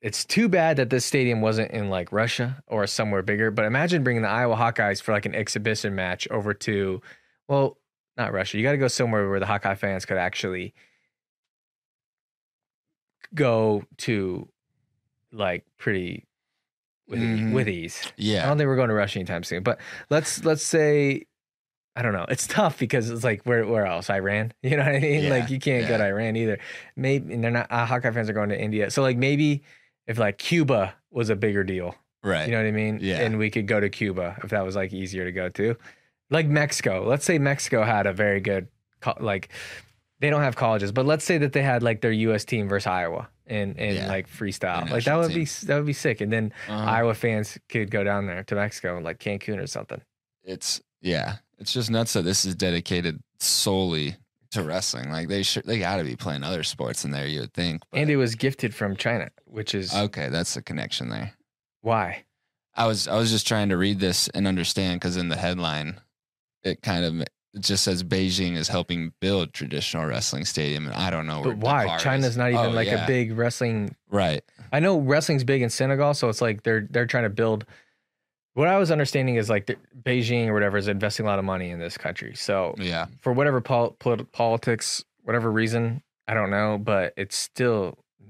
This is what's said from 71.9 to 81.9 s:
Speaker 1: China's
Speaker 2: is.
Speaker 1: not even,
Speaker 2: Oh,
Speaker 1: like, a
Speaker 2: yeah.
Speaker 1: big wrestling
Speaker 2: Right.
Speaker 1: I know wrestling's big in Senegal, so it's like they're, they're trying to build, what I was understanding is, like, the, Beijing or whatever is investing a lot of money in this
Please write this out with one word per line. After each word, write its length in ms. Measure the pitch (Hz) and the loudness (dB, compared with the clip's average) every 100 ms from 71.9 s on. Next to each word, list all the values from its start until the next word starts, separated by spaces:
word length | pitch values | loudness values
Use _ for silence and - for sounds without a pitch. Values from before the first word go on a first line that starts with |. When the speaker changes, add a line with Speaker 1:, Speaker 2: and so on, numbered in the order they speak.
| 82 | 0
Speaker 1:
China's 280 | 143 135 131 | 0 2 0
Speaker 2:
is. 60 | 117 | 0
Speaker 1:
not 100 | 123 | 0
even, 160 | 120 113 | 2 2
Speaker 2:
Oh, 40 | |
Speaker 1:
like, 180 | 113 107 | 0 0
a 40 | |
Speaker 2:
yeah. 140 | 107 82 | 0 0
Speaker 1:
big 260 | 127 113 113 | 0 0 0
wrestling 580 | 120 - 120 110 101 - _ | -2 0 -2 -2 -4 -8 _
Speaker 2:
Right. 320 | 101 87 73 - _ - | 2 2 0 -6 _ -2
Speaker 1:
I 80 | 139 | 2
know 180 | 180 175 | 4 2
wrestling's 460 | 135 147 151 143 | 4 2 2 0
big 160 | 123 135 | 2 2
in 60 | 120 | 0
Senegal, 440 | - 135 135 143 | 0 0 2 2
so 140 | 143 120 | 2 0
it's 100 | 107 | 2
like 220 | 120 107 | 0 0
they're, 260 | 117 110 104 | 0 0 0
they're 160 | 120 120 | 0 0
trying 180 | 127 | 0
to 40 | 113 | 0
build, 360 | 107 113 107 107 - _ _ _ _ _ _ _ | 0 0 0 -4 -18 _ _ _ _ _ _ _
what 120 | 127 160 | 0 4
I 100 | 196 | 4
was 120 | 175 | 4
understanding 440 | 151 139 143 131 117 | 2 2 2 2 2
is, 140 | 107 | 2
like, 160 | 107 101 | 0 0
the, 100 | 113 _ 131 | -8 _ -8
Beijing 440 | 123 123 117 120 113 | 0 0 2 2 2
or 80 | |
whatever 240 | 107 101 101 | 2 2 2
is 100 | 101 | 0
investing 380 | 98 104 - 110 | 0 0 0 0
a 20 | |
lot 100 | 98 | 0
of 60 | |
money 240 | 98 92 90 | 0 -2 -4
in 80 | 87 | -6
this 180 | 85 | -8